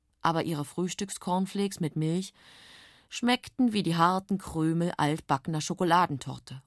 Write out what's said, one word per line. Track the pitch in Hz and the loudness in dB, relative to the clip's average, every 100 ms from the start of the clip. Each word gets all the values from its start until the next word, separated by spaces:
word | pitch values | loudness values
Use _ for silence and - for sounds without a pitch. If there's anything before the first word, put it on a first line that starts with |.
| _ _ | _ _
Aber | 160 165 | 0 2
ihre | - 151 143 | 0 -2 -4
Frühstückscornflakes | - 180 - 196 - - 180 190 202 202 196 | -4 -4 -4 -8 -6 -2 0 0 -2 -2 -2
mit | 156 156 | -4 0
Milch | 156 175 196 - - - - - - - _ | 0 0 -4 -12 -20 -20 -20 -20 -20 -20 _
schmeckten | - 240 247 - - 247 | -4 0 0 -2 0 2
wie | 208 | 2
die | 165 170 | 0 4
harten | 170 185 190 190 | 4 2 0 -4
Krümel | - 165 160 165 175 - | -2 0 0 2 0 0
altbackener | 147 160 - 139 - 156 | 0 0 0 -2 -2 -4
Schokoladentorte | - 170 180 170 175 139 139 127 - 135 | -4 -2 4 4 2 -2 -8 -12 -12 -16